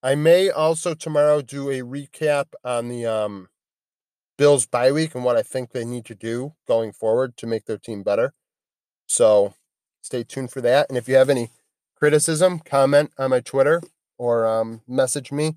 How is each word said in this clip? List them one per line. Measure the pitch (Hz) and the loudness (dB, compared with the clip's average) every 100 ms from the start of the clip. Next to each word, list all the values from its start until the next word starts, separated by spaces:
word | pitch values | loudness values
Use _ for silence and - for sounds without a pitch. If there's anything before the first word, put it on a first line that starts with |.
I | 127 143 | -2 0
may | 151 175 190 | 4 4 4
also | - 156 160 175 | 0 0 0 -4
tomorrow | 160 - 151 147 147 | -6 -4 2 4 2
do | 127 139 139 | 0 -8 -6
a | 135 | -6
recap | 123 139 143 - 151 143 135 - | -6 -12 -14 -6 -2 -2 -4 -8
on | 123 120 120 | -6 -6 -4
the, | 120 117 | -6 -4
um, | 110 107 101 92 _ _ _ _ _ _ _ _ _ | -2 -4 -8 -18 _ _ _ _ _ _ _ _ _
Bills | 143 143 - | 4 4 2
bye | 120 127 | 2 2
week | 143 160 127 | 2 -2 -2
and | |
what | 123 120 | 0 0
I | |
think | 107 131 123 | -2 -6 -6
they | 127 117 | -8 -8
need | 123 113 | -8 -12
to | 104 | -12
do | 113 117 135 - _ | -8 -8 -8 -14 _
going | 117 113 | 0 0
forward | - 113 117 131 120 | -4 -2 0 -2 -6
to | 117 | -6
make | 113 - | -6 -6
their | 107 | -10
team | - 107 | -8 -8
better. | 98 101 127 _ _ _ _ _ _ _ _ | -2 -2 -2 _ _ _ _ _ _ _ _
So | - 113 104 101 - _ _ _ _ | 2 4 4 2 -4 _ _ _ _
stay | - 127 | -10 -10
tuned | 117 - 127 | -8 -10 -10
for | - | -4
that. | 120 131 143 | 2 2 2
And | 127 | -4
if | 117 | 2
you | 131 | 2
have | 131 | 4
any | 135 117 _ _ _ _ _ | 2 -2 _ _ _ _ _
criticism, | 147 151 151 160 180 175 | 2 2 0 2 0 0
comment | - 139 135 143 151 - | -2 2 4 4 0 -4
on | 135 | -2
my | 127 | -2
Twitter | 123 135 135 165 160 _ _ _ | -2 0 2 2 -2 _ _ _
or, | 123 117 113 | -2 0 0
um, | 113 113 113 _ | -2 -4 -8 _
message | 127 131 147 135 | -2 -2 -2 -6
me. | 143 156 | -4 -4